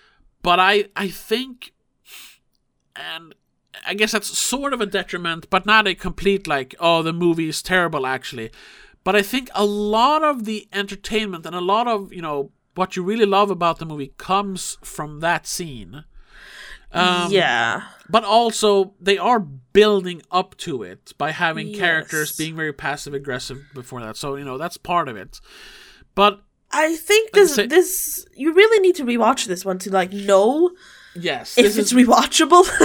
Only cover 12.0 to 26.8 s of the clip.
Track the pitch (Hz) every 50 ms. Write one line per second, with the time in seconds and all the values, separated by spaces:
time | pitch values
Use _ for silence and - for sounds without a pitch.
12 | 196 - - 180 165 156 147 143 139 - _ _ _ _ _ 185 185 185 - 185
13 | 175 185 220 233 214 202 196 196 208 202 185 170 170 170 165 - 165 160 151 147
14 | 139 135 - - - - 185 196 202 196 190 175 - - - - - - - -
15 | 151 151 147 147 160 170 170 156 - - - - 175 160 131 113 101 82 110 147
16 | - - - - - _ - - - - - - - - - - _ - - 170
17 | 180 180 180 180 175 175 196 185 165 135 120 117 113 117 104 139 - - - -
18 | - - 175 233 226 196 214 233 233 226 220 - 214 208 202 196 190 190 - _
19 | 170 196 202 180 175 214 247 220 185 143 139 135 - _ - 196 208 214 208 196
20 | 180 180 175 160 - _ - 180 185 - _ - - 175 143 120 101 90 95 -
21 | _ - - - 143 156 156 160 180 165 160 160 156 156 160 196 180 175 165 160
22 | 156 - 160 156 151 151 - - 156 160 160 160 156 151 147 - - 143 147 147
23 | - 143 143 143 139 139 123 123 - - 135 135 143 _ - 131 120 - 127 123
24 | 117 110 107 - - 143 139 139 143 139 131 135 160 175 - - - - 180 175
25 | 160 135 110 101 92 - - - - - - - - - - - - - - _
26 | _ _ _ - 202 208 196 - _ _ _ _ _ _ - 285